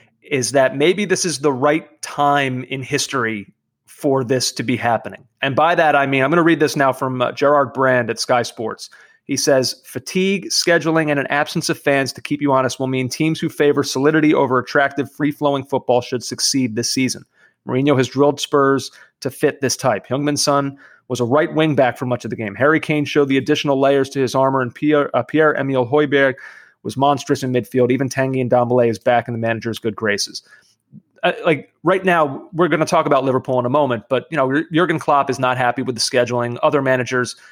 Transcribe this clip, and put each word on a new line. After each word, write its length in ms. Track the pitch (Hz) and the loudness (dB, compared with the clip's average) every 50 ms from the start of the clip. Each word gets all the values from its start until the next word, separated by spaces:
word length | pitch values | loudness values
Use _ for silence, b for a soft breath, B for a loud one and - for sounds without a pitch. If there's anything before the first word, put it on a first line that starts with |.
| B B B _ _ | B B B _ _
is 280 | - 143 135 120 110 | -4 -4 -2 -2 0
that 260 | 117 139 131 131 - 139 | 2 2 2 2 2 2
maybe 280 | 147 170 190 180 208 | 2 2 2 0 0
this 200 | 180 185 - - | -2 -2 -2 -2
is 140 | 180 147 131 | -4 -4 -2
the 140 | 139 151 135 | -2 -2 0
right 460 | 123 135 147 147 165 - - _ - | 2 2 2 2 0 -2 -8 _ -18
time 600 | - - - - 147 143 143 143 139 131 127 127 131 | -16 -10 -4 0 2 2 2 2 0 -2 -4 -6 -8
in 160 | - 135 135 131 | -8 -8 -8 -8
history 680 | - 147 139 - - - 135 117 110 113 104 98 _ _ _ _ _ _ _ _ | -4 -4 -4 -4 -2 -4 -4 -2 -2 -4 -6 -10 _ _ _ _ _ _ _ _
for 380 | _ - - - 147 135 135 131 | _ -14 -4 -2 0 0 0 0
this 280 | 113 135 127 120 - - | 0 0 -2 -2 -4 -6
to 100 | - 127 | -6 -4
be 120 | 113 127 | -4 -2
happening. 520 | 110 - 120 117 107 - 104 98 - - _ _ - - | -2 0 0 0 0 -2 -6 -16 -16 -20 _ _ -6 -4
And 120 | 139 135 | -2 0
by 200 | 131 151 160 139 | 2 2 2 2
that, 200 | 131 165 151 143 | 2 2 2 4
I 120 | 143 139 135 | 2 2 2
mean, 160 | 135 135 131 | 0 0 2
I'm 80 | 139 | 2
gonna 100 | 160 175 | 2 4
read 180 | 165 170 165 147 | 4 4 4 2
this 160 | 156 139 - | 2 0 2
now 160 | 165 - 135 | 2 2 2
from, 300 | 123 - 143 131 131 127 | 0 0 -4 -4 -2 -2
uh, 120 | 123 - - | -2 -2 -2
Gerard 380 | - 143 139 147 143 139 120 | 2 2 4 4 4 2 0
Brand 380 | - 127 135 131 127 123 120 110 | 0 0 2 2 4 2 2 0
at 100 | 117 - | -4 -4
Sky 220 | - - 127 123 | -2 0 0 0
Sports. 480 | 117 - - - 117 110 104 - - - b b b b b b b | 0 -2 -6 -8 -8 -8 -8 -10 -14 -20 b b b b b b b
He 120 | - 139 127 | -8 -6 -2
says, 420 | - 151 139 131 131 127 - - _ | 2 2 2 2 2 0 -4 -10 _
"Fatigue, 640 | - - 127 - - - 185 185 190 196 185 - - | -16 -14 -14 -10 -6 -2 -2 0 0 0 -2 -4 -4
scheduling, 640 | - - - 175 170 170 143 165 160 160 156 151 | -4 -2 0 2 2 2 2 0 0 0 0 0
and 80 | 147 143 | 0 -2
an 80 | 135 - | -2 -2
absence 420 | - 143 151 - - 170 151 - | -2 -2 -2 -2 -4 -6 -2 -4
of 100 | 165 - | -4 -2
fans, 320 | - 151 139 139 135 123 - | 0 0 0 0 0 -2 -6
to 80 | - | -10
keep 200 | - - - 147 | -8 -6 -6 -2
you 100 | 143 143 | 0 2
honest, 280 | 135 131 131 123 - - | 2 2 2 0 -2 -4
will 80 | 131 131 | -4 -4
mean 220 | 131 131 127 123 | -2 -2 -4 -4
teams 300 | - - 156 160 160 - | -2 -2 -2 0 0 -2
who 80 | - 151 | -4 -6
favor 360 | - - 151 147 143 143 139 | -2 2 2 2 4 2 0
solidity 500 | - - 131 135 147 156 160 151 151 151 | -2 -2 0 2 2 4 4 4 4 4
over 240 | 135 139 123 127 127 | 4 2 2 0 -2
attractive, 540 | 120 - - 151 139 139 - - 135 135 | -2 0 0 0 0 0 0 -4 -6 -6
free-flowing 540 | _ - 151 143 143 - 151 143 139 139 131 | _ -4 -4 -4 -2 0 0 0 0 -2 -4
football 360 | - - 127 - - 123 123 | -4 -4 -4 0 2 0 0
should 220 | 120 - - 123 - | 0 -2 -6 -6 -6
succeed 520 | - 131 - - - - 139 131 120 107 | -6 -8 -4 -2 -2 0 0 0 0 -2
this 160 | 117 117 - | -4 -4 -2
season. 340 | - 131 131 123 - 98 - _ b b b b b b b - | -2 0 -2 -2 -2 -6 -14 _ b b b b b b b -4
Mourinho 280 | 123 127 139 147 147 | -2 0 2 2 2
has 120 | 131 131 120 | 2 2 0
drilled 320 | - 131 143 147 139 139 | 2 2 2 2 2 0
Spurs 500 | - - - 143 139 139 139 135 131 - B B B B B B | -4 -2 2 2 4 4 2 0 -2 -6 B B B B B B
to 100 | - 139 | -10 -10
fit 320 | - - - 147 147 - | -6 0 0 0 0 0
this 160 | 139 127 - - | -2 -4 -2 0
type. 300 | - 131 110 98 - - | 0 0 0 0 -2 -4
Heung-min 300 | 123 135 147 147 147 143 | -4 -2 -2 -2 -2 0
Son 400 | - - 143 143 139 139 139 B B B B B B B | 0 2 2 2 0 -2 -6 B B B B B B B
was 120 | 127 120 | -4 -2
a 60 | 123 | -2
right 280 | 113 127 151 165 160 156 | 2 2 2 2 2 0
wing 220 | 151 156 160 143 | 0 0 2 2
back 220 | 127 135 120 117 - | 2 2 2 0 -2
for 100 | 135 123 | -4 -4
much 160 | 123 117 - | -4 -4 -4
of 80 | 113 | -8
the 40 | - | -8
game. 200 | - 113 104 98 | -6 -8 -8 -2
Harry 240 | 107 127 147 160 156 | 0 2 4 2 2
Kane 260 | - - 156 151 143 | 0 -2 -2 -2 -2
showed 240 | 131 - 147 143 135 | 0 2 2 2 2
the 80 | 135 135 | 2 0
additional 420 | 123 - 151 143 - 151 139 135 | 0 0 0 0 0 0 0 2
layers 300 | 135 135 143 139 135 135 | 2 2 2 2 0 -2
to 100 | - 139 | -2 -4
his 140 | 135 117 - | -2 0 0
armor, 280 | 131 131 135 135 135 | 2 2 2 2 0
and 120 | 127 120 - | -2 -4 -6
Pierre, 420 | - - 147 151 147 143 - - | -4 -2 2 2 2 2 0 -2
uh, 60 | 123 | -2
Pierre-Emile 640 | 117 - - 151 156 151 147 - 135 139 135 131 123 113 | -2 0 0 2 2 2 2 0 -2 -2 0 0 0 2
Højbjerg 480 | 135 151 151 143 139 139 139 135 127 - B B B B B B B B | 2 0 2 2 2 2 2 2 0 -4 B B B B B B B B
was 160 | - - 110 127 | -12 -10 -4 0
monstrous 460 | 139 143 143 135 - - 147 127 - | 2 2 2 0 0 -2 -2 -2 -2
in 100 | 131 127 | -2 -2
midfield. 380 | 123 113 - - 131 123 120 | -2 -2 0 0 2 2 2
Even 180 | 131 127 139 127 | 2 0 -2 -4
Tanguy 400 | - - 135 131 131 131 127 120 | -2 -2 -2 -2 -2 -2 0 2
Ndombele 400 | 127 123 123 120 123 127 120 117 | 2 2 2 2 2 2 2 2
is 80 | 113 - | 0 0
back 300 | - 127 120 120 120 - | 0 2 2 2 0 -2
in 60 | 120 | -6
the 60 | 113 | -4
manager's 380 | 113 113 117 113 - 117 107 - | -2 -2 -2 -2 -4 -6 -6 -4
good 180 | - 117 104 | -6 -6 -6
graces." 460 | - 113 107 101 101 - - - - - b b b b b b b _ _ - - _ _ _ - - | -4 -2 -2 -2 -2 -4 -6 -8 -16 -18 b b b b b b b _ _ -20 -20 _ _ _ -4 -2
Uh, 100 | 175 175 - - | -2 -2 0 0
like, 260 | 175 160 135 - _ _ _ - | 0 0 0 -2 _ _ _ -2
right 200 | 156 185 185 - | 0 0 0 2
now, 460 | 185 175 170 156 143 135 147 - - | 2 2 2 2 0 -2 -8 -14 -10
we're 160 | - 151 175 165 | -2 -2 0 0
gonna 160 | 151 156 156 | 2 0 0
talk 220 | - - 165 156 | 0 0 0 2
about 180 | 147 143 135 131 | 2 2 2 2
Liverpool 360 | 135 127 127 123 - 131 127 | 2 0 0 -2 -2 -2 -2
in 60 | 120 123 | 0 0
a 20 | |
moment, 340 | 131 151 147 131 123 110 - - | 0 0 0 0 -2 -4 -4 -2
but, 160 | 131 123 - - | -4 -4 -4 -4
you 60 | 160 151 | -2 -2
know, 140 | 135 131 | 0 0
Jur-, 140 | 131 147 165 - 165 | 0 -2 -4 -2 0
Jurgen 240 | 151 180 156 165 151 | 0 2 2 0 -2
Klopp 320 | - - 151 139 135 135 | 0 2 2 2 2 0
is 80 | 131 123 | -2 -2
not 180 | 131 127 127 | 0 -2 0
happy 280 | 127 127 123 120 - 127 | 0 0 0 0 -2 -4
with 100 | 120 120 | -4 -4
the 80 | 110 | -4
scheduling. 560 | - - - 123 123 110 123 123 120 120 120 - - | -4 0 2 0 0 2 0 -2 -2 -2 -4 0 0
Other 180 | 151 143 143 | 2 2 2
managers 540 | 135 131 131 127 123 117 131 123 123 110 - B B B | 2 2 0 0 0 0 0 -2 -2 -2 -6 B B B